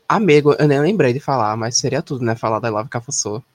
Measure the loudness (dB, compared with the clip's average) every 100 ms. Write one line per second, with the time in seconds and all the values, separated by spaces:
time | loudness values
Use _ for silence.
0 | -2 0 4 4 4 4 4 2 2 2
1 | 2 0 -2 -2 -2 -2 -4 -4 -2 -4
2 | -6 -4 -4 -2 -2 -2 -2 -4 -4 -8
3 | -8 -6 -6 -8 -12